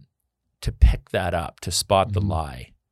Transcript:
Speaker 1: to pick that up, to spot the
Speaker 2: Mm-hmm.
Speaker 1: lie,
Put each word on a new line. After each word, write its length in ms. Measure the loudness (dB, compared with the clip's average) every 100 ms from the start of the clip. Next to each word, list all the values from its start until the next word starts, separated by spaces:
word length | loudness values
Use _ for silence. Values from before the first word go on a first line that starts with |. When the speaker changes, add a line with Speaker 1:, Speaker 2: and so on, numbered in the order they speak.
| -20 _ _ _ _ _
Speaker 1:
to 100 | -10
pick 380 | 4 4 4 -4
that 240 | -4 -4
up, 260 | -4 -6 -10
to 100 | -6
spot 420 | -6 2 2 2
the 60 | -2
Speaker 2:
Mm-hmm. 100 | -2
Speaker 1:
lie, 440 | -4 -6 -12 -18 _ _